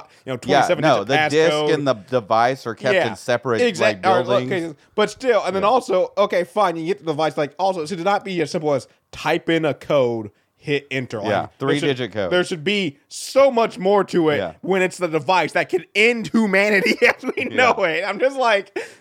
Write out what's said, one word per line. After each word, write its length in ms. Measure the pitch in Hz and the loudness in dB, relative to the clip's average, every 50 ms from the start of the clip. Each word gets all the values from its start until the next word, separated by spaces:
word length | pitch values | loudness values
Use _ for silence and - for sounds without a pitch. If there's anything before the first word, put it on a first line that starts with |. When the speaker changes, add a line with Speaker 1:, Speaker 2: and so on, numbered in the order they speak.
| - - _ _ _ | -8 -8 _ _ _
Speaker 1:
you 80 | 131 131 | -10 -10
know, 60 | 120 - | -8 -2
Speaker 2:
Yeah, 180 | 120 143 139 117 - | 0 2 2 4 2
Speaker 1:
twenty-seven 140 | 180 151 | 2 2
Speaker 2:
no, 240 | 147 156 139 110 101 | 2 2 2 2 2
Speaker 1:
digit 20 | 107 | 0
Speaker 2:
the 220 | 135 151 151 151 | 0 0 0 2
disc 240 | 143 151 160 156 151 | 2 4 4 4 2
Speaker 1:
passcode. 200 | 151 151 151 160 | 2 0 0 0
Speaker 2:
and 120 | 147 147 139 | 0 0 0
the 60 | 127 | -2
device 720 | 110 95 - 117 127 110 90 113 110 117 123 135 131 - 120 | -2 -4 -4 -2 -2 0 2 2 2 4 2 0 -2 -6 -10
are 80 | 110 | -10
kept 180 | - - 131 190 | -4 -2 0 2
Speaker 1:
Yeah. 120 | 185 160 113 | 2 0 0
Speaker 2:
in 80 | 98 | -4
separate, 460 | 87 - - 123 120 - 131 117 110 | -6 -4 -2 -2 -2 0 -2 0 0
Speaker 1:
Exact-, 420 | 247 240 208 - 117 110 107 98 180 | 0 0 0 0 0 0 0 0 0
Speaker 2:
like, 20 | |
Speaker 1:
all 120 | 185 190 - | 0 2 2
right, 80 | - - | 2 0
look, 220 | - - - 127 | 0 -2 0 -2
Speaker 2:
buildings. 220 | - 185 165 165 | -4 -6 -6 -8
Speaker 1:
okay, 80 | 147 - _ _ _ | -10 -16 _ _ _
but 140 | - 214 202 | -2 -2 -2
still, 300 | - - - 262 233 196 151 | -2 -4 0 2 2 2 2
and 100 | 170 185 | 0 -2
then 80 | 196 190 | 0 2
Speaker 2:
Yeah. 60 | 202 | 2
Speaker 1:
also, 420 | 247 254 - - 190 185 180 - - - | 2 2 2 0 0 0 0 0 0 0
okay, 260 | 208 202 - 180 175 | 0 0 0 -2 -2
fine, 320 | - - 214 208 185 170 | -2 0 0 0 0 0
you 100 | 165 160 | -2 -4
get 140 | 160 196 202 | -4 -4 -4
the 60 | - 165 156 | -4 -4 -2
device, 240 | 139 160 156 143 - | 0 -2 -2 0 -2
like, 180 | 151 139 - - | -4 -4 -4 -2
also, 220 | 180 196 185 185 | -2 -2 -2 -2
it 60 | 156 147 | -6 -6
should 160 | 196 165 170 | -8 -4 -2
not 220 | 190 202 202 - | 0 0 0 -2
be 160 | 202 185 175 | -4 -4 -4
as 100 | 160 139 | -4 -2
simple 220 | - 180 147 151 143 | -4 -4 -2 0 0
as 120 | 131 - - _ _ _ _ - | -2 -2 -6 _ _ _ _ -18
type 340 | - - 156 156 170 - - | -6 -2 -2 -2 -2 0 0
in 140 | 165 165 160 | 0 0 0
a 100 | 151 131 | -2 -2
code, 560 | - - - 165 143 127 120 117 113 110 104 - _ _ _ _ _ | -4 -4 -2 0 2 2 0 -2 -4 -8 -10 -14 _ _ _ _ _
hit 240 | _ - 147 139 139 - | _ -4 -4 -4 -4 -6
enter. 280 | 131 135 127 117 - 110 | -6 -8 -6 -6 -8 -6
Like, 80 | 104 107 | -4 -2
Speaker 2:
Yeah, 200 | 104 95 76 - - _ | -2 -2 -2 -4 -8 _
Speaker 1:
there 120 | 139 135 | -2 -2
should, 100 | 139 147 | 0 0
Speaker 2:
three-digit 320 | 147 147 139 123 127 107 | 0 -2 -2 -2 -4 -6
code. 200 | 87 107 101 92 170 | -4 -4 -2 0 0
Speaker 1:
there 100 | 180 180 | 0 0
should 220 | 175 190 165 147 | -2 -4 -6 -4
be 320 | 180 208 202 196 160 139 _ _ _ | -2 -2 -2 -2 -4 -6 _ _ _
so 420 | - - - - - 262 277 277 | -16 -14 -14 -2 4 4 4 6
much 300 | 254 226 226 214 - - | 4 2 0 0 -2 -2
more 240 | 180 190 202 202 185 | 0 2 2 2 2
to 240 | - - 180 165 156 | 0 0 0 2 2
it 120 | 151 135 | 0 0
Speaker 2:
Yeah. 140 | 95 85 80 - | -2 -6 -8 -10
Speaker 1:
when 220 | - 175 190 196 | -4 -2 0 0
it's 160 | 185 180 - - | 0 -2 -2 -4
the 100 | 175 170 | -6 -4
device 460 | 156 160 143 127 151 - 160 147 - | -2 -2 0 2 2 2 2 0 0
that 160 | 175 160 - | -2 -2 -2
can 160 | - 359 - - _ | -2 -4 -6 -4 _
end 320 | 202 214 233 240 233 220 - | 2 2 4 2 0 -4 -2
humanity 720 | - 226 226 208 185 190 202 208 208 196 185 - - - | 0 0 2 2 2 2 2 4 2 2 2 2 2 2
<laughs> 60 | 233 233 | 2 2
as 160 | - - - | 2 0 -6
we 80 | 254 - - - - | -8 -6 -6 -6 -4
Speaker 2:
Yeah. 60 | - | 0
Speaker 1:
know 280 | - 254 240 233 226 196 | 2 4 4 4 2 0
it. 180 | 175 160 165 185 | 0 0 -2 -4
I'm 140 | 208 294 302 | -4 -2 0
just 160 | 339 339 277 | 0 -2 0
like, 420 | 269 254 233 220 202 190 - _ 359 480 - - - | 0 2 2 2 2 0 -4 _ -12 -12 -12 -14 -20